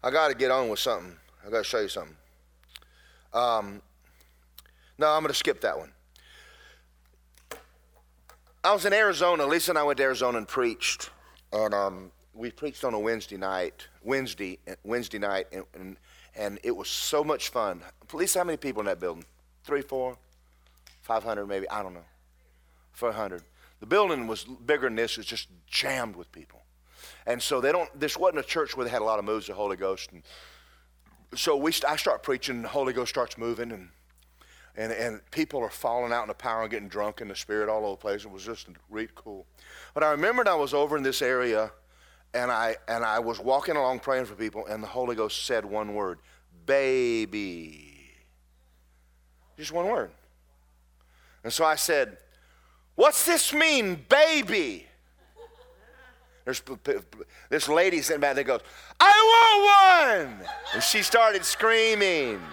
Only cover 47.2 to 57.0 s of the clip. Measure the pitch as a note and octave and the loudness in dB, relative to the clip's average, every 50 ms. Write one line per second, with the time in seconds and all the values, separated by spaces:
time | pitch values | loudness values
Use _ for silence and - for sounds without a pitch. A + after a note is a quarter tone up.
47.2 | A2 G2 F#2 G#2+ G2+ F#2+ F2 E2+ E2 D#2 D#2 D2+ D2+ D2 C#2 D2 - - - - | -2 -4 -6 -8 -8 -8 -10 -12 -14 -16 -18 -20 -20 -20 -20 -20 -20 -20 -20 -20
48.2 | _ _ _ _ _ _ _ _ _ _ _ _ _ _ _ _ _ _ _ _ | _ _ _ _ _ _ _ _ _ _ _ _ _ _ _ _ _ _ _ _
49.2 | _ _ _ _ _ _ _ - D#3 D3+ D#3 E3+ F3 G3 A#3+ F#3 A2+ F2 - _ | _ _ _ _ _ _ _ -14 -14 -6 -4 -2 0 0 0 -2 -2 -6 -10 _
50.2 | _ _ _ _ _ _ _ _ _ _ _ _ _ _ _ _ _ _ _ _ | _ _ _ _ _ _ _ _ _ _ _ _ _ _ _ _ _ _ _ _
51.2 | _ _ _ _ _ A2+ - - D#3+ D#3+ D#3 D3 - - D#3+ C#3+ C3 G#2+ F#2+ - | _ _ _ _ _ -6 -2 2 2 2 2 0 0 2 2 2 2 0 -4 -20
52.2 | _ _ _ _ _ _ _ _ _ _ _ _ _ _ _ - A3 D4+ D4+ - | _ _ _ _ _ _ _ _ _ _ _ _ _ _ _ 6 6 6 6 4
53.2 | - E4 F4 D#4+ - - - D4+ D#4+ D#4+ D4+ C4 A3 F#3+ F3+ D3+ C3 - B3 C#4+ | 2 2 2 2 2 0 2 2 4 4 4 2 2 0 -4 -6 2 4 6 6
54.2 | D#4 D#4+ D#4+ D4 B3 F3 G#3+ G3+ D#3+ B2 G2 E2+ - - - _ _ _ _ _ | 8 6 6 0 0 0 0 -2 0 -2 -6 -10 -14 -20 -20 _ _ _ _ _
55.2 | _ _ _ A4 A#4 A#4 - B4 B4 - - _ _ - - - - - - _ | _ _ _ -20 -20 -20 -20 -20 -20 -20 -20 _ _ -20 -20 -20 -20 -20 -20 _
56.2 | _ _ _ _ _ B2 B2+ - - - C3 - _ D3 C#3 - | _ _ _ _ _ -8 -8 -6 -8 -12 -16 -8 _ -2 -2 -2